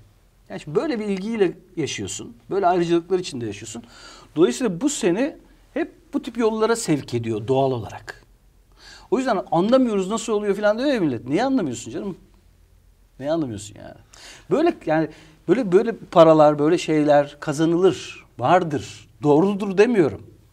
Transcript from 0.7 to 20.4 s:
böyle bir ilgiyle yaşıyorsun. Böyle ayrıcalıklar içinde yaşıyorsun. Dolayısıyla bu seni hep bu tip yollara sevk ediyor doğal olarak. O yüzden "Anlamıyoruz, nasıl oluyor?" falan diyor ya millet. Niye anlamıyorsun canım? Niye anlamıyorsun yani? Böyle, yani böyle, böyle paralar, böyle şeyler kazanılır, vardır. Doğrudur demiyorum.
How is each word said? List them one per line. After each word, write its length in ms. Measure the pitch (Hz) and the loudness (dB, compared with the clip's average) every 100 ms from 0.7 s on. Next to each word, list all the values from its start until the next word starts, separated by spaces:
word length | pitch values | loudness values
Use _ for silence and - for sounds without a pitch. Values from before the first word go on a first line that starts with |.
| 170 | -2
böyle 200 | 311 226 | -2 -4
bir 40 | |
ilgiyle 480 | 214 190 208 226 175 - - - | -4 -6 -4 0 0 -2 -10 -6
yaşıyorsun. 600 | 131 - 95 - - - - | -6 -6 -8 -10 -14 -18 -6
Böyle 160 | 190 180 | 0 2
ayrıcalıklar 520 | 185 170 170 165 185 | 2 2 0 0 -4
içinde 280 | - 131 113 | -4 -8 -8
yaşıyorsun. 360 | 101 113 117 - - - - - 151 | -10 -14 -16 -18 -20 -20 -20 -10 0
Dolayısıyla 440 | 208 240 240 170 | 0 2 -4 -2
bu 80 | 294 | -4
seni 480 | - 196 185 285 - - _ _ | -2 -2 0 -2 -6 -20 _ _
hep 180 | - 330 - _ | -8 -8 -10 _
bu 80 | 285 | -8
tip 160 | - 226 | -8 -2
yollara 380 | 220 220 220 226 | -2 0 0 0
sevk 380 | 196 143 - | 0 -2 -2
ediyor 340 | 120 113 107 110 | -6 -4 -6 -2
doğal 240 | 131 135 | 0 0
olarak. 520 | 120 101 - - - _ _ _ _ _ _ - - - | -2 -8 -14 -18 -20 _ _ _ _ _ _ -20 -20 -4
O 80 | 233 | -4
yüzden 240 | 262 190 - | -2 -4 -2
"Anlamıyoruz, 600 | 160 202 262 247 202 185 | -2 2 2 2 -2 -4
nasıl 220 | 220 233 | -6 -4
oluyor?" 240 | 208 208 196 | -4 -2 -2
falan 220 | 208 220 | 0 0
diyor 100 | 285 | -2
ya 120 | 240 | 0
millet. 280 | 156 113 123 | -2 -4 -4
Niye 160 | 160 | -2
anlamıyorsun 480 | 262 269 147 117 123 | 0 -2 -2 -6 -10
canım? 240 | 151 208 - _ _ _ _ _ _ _ _ _ - | -10 -10 -12 _ _ _ _ _ _ _ _ _ -12
Niye 120 | 139 | -6
anlamıyorsun 440 | 165 135 101 104 104 | -4 -4 -8 -14 -18
yani? 160 | - - _ - - - - | -20 -20 _ -20 -20 -20 -4
Böyle, 240 | 233 339 - - | 0 0 -2 -2
yani 220 | 160 151 - - _ - | 0 -2 -8 -20 _ -2
böyle, 240 | 214 208 | 0 2
böyle 200 | 185 233 | 2 2
paralar, 680 | - - 180 160 156 147 147 | -4 2 6 8 8 6 4
böyle 200 | 151 175 | 2 0
şeyler 580 | - 156 147 147 139 - | 0 0 4 4 2 -6
kazanılır, 840 | 156 143 160 170 185 - - - - - | -8 -2 0 4 2 2 -6 -18 -20 -4
vardır. 720 | 127 185 165 139 - - - _ | 2 2 2 -4 -8 -16 -20 _
Doğrudur 560 | 147 147 190 196 202 185 | 4 4 4 0 -2 2
demiyorum. 440 | 233 220 139 90 - - | 4 4 2 -2 -12 -20